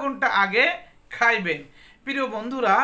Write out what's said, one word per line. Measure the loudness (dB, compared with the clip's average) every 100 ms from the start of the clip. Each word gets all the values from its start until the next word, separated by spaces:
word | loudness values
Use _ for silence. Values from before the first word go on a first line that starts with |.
ঘন্টা | 0 -2 0 2
আগে | 2 2 2 0 -12 _ -10 0
খাইবেন। | 2 2 -2 -4 -8 -20 -20 _
প্রিয় | -6 -4 -4
বন্ধুরা, | -4 -6 -2 2 2